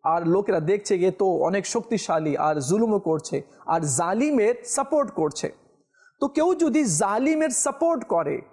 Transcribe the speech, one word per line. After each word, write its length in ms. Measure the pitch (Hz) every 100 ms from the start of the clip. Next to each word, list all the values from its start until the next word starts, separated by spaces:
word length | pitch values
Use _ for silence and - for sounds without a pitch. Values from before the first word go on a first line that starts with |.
আর 240 | 156 170 170
লোকেরা 320 | 185 202 185
দেখছে 380 | 156 202 202 190
যে 120 | 180
তো 160 | 185 196 165
অনেক 300 | 147 196 -
শক্তিশালী, 720 | 240 - 226 - 165 156 143
আর 240 | 151 151
জুলুমও 380 | 135 196 226 208
করছে, 440 | 180 160 - 139 - - -
আর 140 | 165
জালিমের 720 | 151 123 170 208 294 277 214 240
সাপোর্ট 460 | - - 277 311 269
করছে। 420 | - 156 - - - _ _ _ _ _ _
তো 80 | 277
কেউ 260 | 294 330
যদি 300 | 370 330 247
জালিমের 680 | 269 156 196 214 269 311 311
সাপোর্ট 540 | - 285 277 330 330
করে 360 | - 170 147 139 -